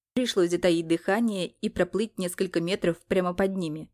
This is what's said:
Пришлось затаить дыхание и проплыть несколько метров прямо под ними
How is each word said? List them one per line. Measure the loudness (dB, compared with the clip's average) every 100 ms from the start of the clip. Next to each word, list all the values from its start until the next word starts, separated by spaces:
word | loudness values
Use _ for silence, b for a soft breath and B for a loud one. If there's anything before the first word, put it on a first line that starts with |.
| _
Пришлось | -2 0 2 2
затаить | 4 2 2 2
дыхание | -2 2 0 0 -2 -6
и | -6 -6
проплыть | -2 -2 0 -4 -4
несколько | -6 -2 -2 0
метров | -2 -2 -2 -2 -2
прямо | 0 0
под | 0 0 0
ними | -4 -6 -12